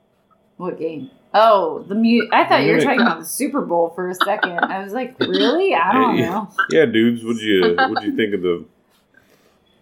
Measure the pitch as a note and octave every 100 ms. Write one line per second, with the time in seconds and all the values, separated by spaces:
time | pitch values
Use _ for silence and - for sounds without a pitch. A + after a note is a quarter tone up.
0 | _ _ _ _ _ - F3 - D#3+ D#3
1 | C3 _ _ G3+ A3+ G3+ D#3+ - E3 G#3
2 | A3+ A#3 - B3+ E4+ D4+ D#3 - C4+ -
3 | A#3 E3 E3 - C#4 C#4 F3+ E3+ E3+ F#3
4 | F3+ F#3 G3+ G#3+ F#3 E3+ - F#3 G3 A#3
5 | B3+ - - F#3+ A3 D#4 G4 A3 F3+ B3+
6 | B3 - A2+ G#3+ G3+ - - D#3+ C3+ A2
7 | A#2 A#2+ A2+ A#2 G#2+ F#2+ F2+ F2 - A2
8 | G#2 F#2+ G#2+ G2 F2+ E2+ D#2 _ _ _
9 | _ _ _ _ _ _ _ _